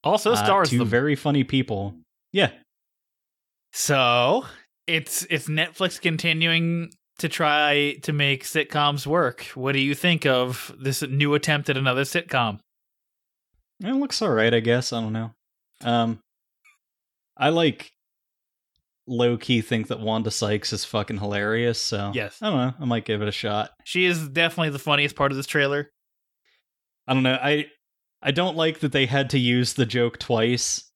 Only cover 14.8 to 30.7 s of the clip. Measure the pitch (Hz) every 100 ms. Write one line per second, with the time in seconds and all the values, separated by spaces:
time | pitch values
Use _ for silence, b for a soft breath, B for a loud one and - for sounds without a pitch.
14.8 | 127 120 110 110 113 _ _ _ _ _
15.8 | 120 120 117 110 _ _ _ _ _ _
16.8 | _ _ _ _ _ - 139 165 160 -
17.8 | - _ _ _ _ _ _ _ _ _
18.8 | _ _ - 120 120 117 - 120 107 113
19.8 | 107 110 110 110 110 - 104 104 - 107
20.8 | - 107 101 107 104 101 104 113 120 113
21.8 | - 107 101 117 104 - 214 147 127 127
22.8 | 131 117 110 107 104 - 107 104 107 _
23.8 | - 180 185 170 147 135 165 170 160 139
24.8 | 151 143 143 - 139 135 139 151 139 143
25.8 | 147 _ _ _ _ _ _ _ _ _
26.8 | _ _ - 131 131 131 139 147 147 _
27.8 | _ _ _ _ 139 139 180 160 160 156
28.8 | 147 139 127 139 131 139 123 123 120 -
29.8 | 117 123 120 - - 113 113 123 -